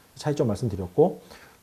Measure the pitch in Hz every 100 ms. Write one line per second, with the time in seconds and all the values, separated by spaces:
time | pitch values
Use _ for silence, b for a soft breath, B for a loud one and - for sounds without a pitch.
0 | b - 151 147 127 104 123 92 90 -
1 | 170 - b b b b